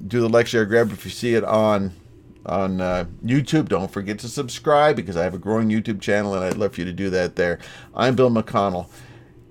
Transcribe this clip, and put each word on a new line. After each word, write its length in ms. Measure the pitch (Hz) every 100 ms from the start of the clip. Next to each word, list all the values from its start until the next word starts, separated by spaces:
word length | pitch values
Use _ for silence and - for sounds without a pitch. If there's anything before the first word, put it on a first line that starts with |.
| 95
do 140 | 120
the 80 | 117
like, 180 | 117 117
share, 200 | 117 104
grab. 260 | 117 113
If 140 | 95 92
you 60 |
see 240 | - 123 113
it 100 | 98
on, 480 | 110 110 104 98 - - - - - -
on, 360 | 92 95 92
uh, 240 | 92 90 87 -
YouTube, 460 | 113 139 135 156 104
don't 200 | 92 95
forget 300 | 101 98 104
to 80 | 117
subscribe, 720 | 147 123 - 160 147 151 117
because 180 | 90 85
I 80 |
have 100 | 90
a 40 | 92
growing 320 | 92 110 110
YouTube 320 | 110 107 101
channel, 340 | 110 104 104 95
and 80 |
I'd 140 | 92 87
love 160 | 101
for 80 | -
you 40 | 90
to 60 |
do 180 | 87 98
that 260 | 92 90 90
there. 220 | 87 85 - - - -
I'm 220 | 123 123
Bill 120 | 127
McConnell. 600 | 113 110 113 101 90 87 - - - - - -